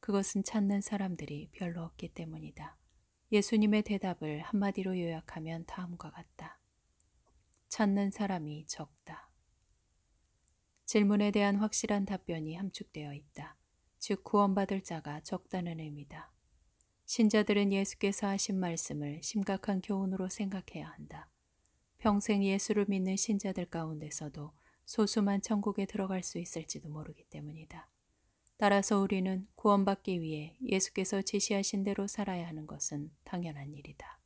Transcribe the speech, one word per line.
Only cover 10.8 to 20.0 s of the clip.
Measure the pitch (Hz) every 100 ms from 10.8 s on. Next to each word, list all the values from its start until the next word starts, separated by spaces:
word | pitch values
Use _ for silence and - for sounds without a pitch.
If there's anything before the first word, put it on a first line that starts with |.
질문에 | - 214 202 202 208
대한 | 208 202 202
확실한 | 214 - - 202
답변이 | 196 196 - 165 156
함축되어 | 165 196 - - 156 147
있다. | 143 - - 143 - _ _ _ _
즉, | - 196
구원받을 | - 208 202 190 190 196
자가 | - 165 147 147
적다는 | - 180 _ 185 170 165
의미다. | 156 147 143 151 - _ _ _ _ _ _ _ -
신자들은 | - 214 214 208 202 202
예수께서 | 196 196 - 196 196 202
하신 | 196 - 190
말씀을 | 180 165 - 147 147 151
심각한 | - 214 196 190 - 196
교훈으로 | - 196